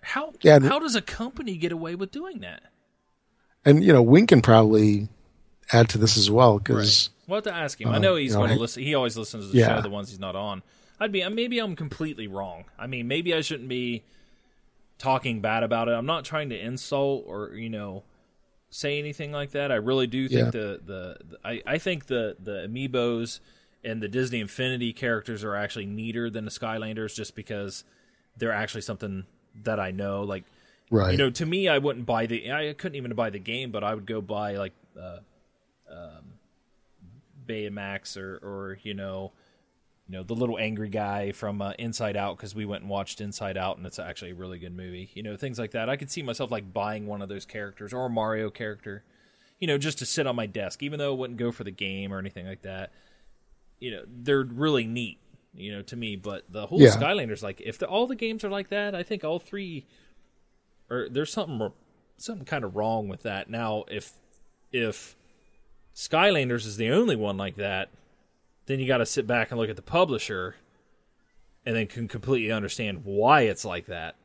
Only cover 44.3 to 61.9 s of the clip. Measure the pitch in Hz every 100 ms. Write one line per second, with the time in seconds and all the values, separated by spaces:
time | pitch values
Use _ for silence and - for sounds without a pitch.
44.3 | 90 92 90 90 90 92 90 92 - 107
45.3 | 104 139 120 110 117 113 135 135 - 135
46.3 | 117 127 113 98 98 101 107 104 104 98
47.3 | 101 - 107 101 98 104 131 131 113 110
48.3 | 110 107 - 110 104 107 101 _ _ _
49.3 | _ _ _ 175 143 156 143 127 - 135
50.3 | 120 107 101 95 - 143 147 143 131 127
51.3 | 120 120 117 101 92 98 95 98 95 98
52.3 | 95 90 95 95 95 95 _ _ _ -
53.3 | - _ _ _ _ 127 98 - 123 123
54.3 | 139 131 120 156 139 113 120 113 - _
55.3 | - _ 90 98 104 95 120 113 98 104
56.3 | 98 - 87 208 180 135 107 139 202 120
57.3 | 104 104 95 - - - 196 247 247 226
58.3 | 220 208 196 190 202 208 190 175 202 156
59.3 | 170 - 202 190 156 - _ _ - _
60.3 | _ _ _ _ _ _ 120 107 123 151
61.3 | - 170 123 104 - _